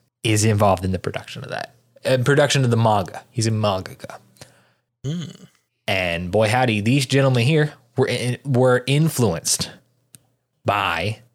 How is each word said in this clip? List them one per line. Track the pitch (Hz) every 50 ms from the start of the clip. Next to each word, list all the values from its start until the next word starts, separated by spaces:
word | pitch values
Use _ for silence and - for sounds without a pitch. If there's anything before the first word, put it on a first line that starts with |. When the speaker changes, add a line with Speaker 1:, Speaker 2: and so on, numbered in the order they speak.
| _ _ _ _ -
Speaker 1:
is | 113 107 104 104
involved | 113 107 101 107 101 95 92 95
in | 92
the | 92 87
production | - 95 98 - - - - - -
of | -
that. | 87 - - - _ _ _ _ _ _ -
Uh, | 120 131 127 120
production | 147 143 143 147 120 - 139 131
of | 120
the | 117
manga. | 113 117 110 107 101 87 82 - - - _
He's | - 117 107
a | 113
mangaka. | 110 107 107 104 95 90 87 - - - - - - - _ _ _ - - _ _ _ _ _ _ _ _ _ _ _ -
Speaker 2:
Mm. | 135 165 180 151 - - - - - _ _ _ _ _ _ -
Speaker 1:
And | - 98 95 92 87 85 85 90 87
boy, | 98 107 110 104
howdy, | 120 127 131 120 107 104
these | 101 113 135 143 131
gentlemen | - 131 139 135 135 127 120 113
here | 131 165 151 151 151 - - _ _ -
were | - 131
in, | - 120 90 113 123 120 - -
were | 143 127 120 127 127 127 123 -
influenced | 131 139 147 160 160 - - 120 101 85 80 - - - - - - - - _ _ _ _ _ _ _ - _ _ _ _ _ _ _ _ -
by | 104 101 101 98 92 82 82 87 107 110 - - _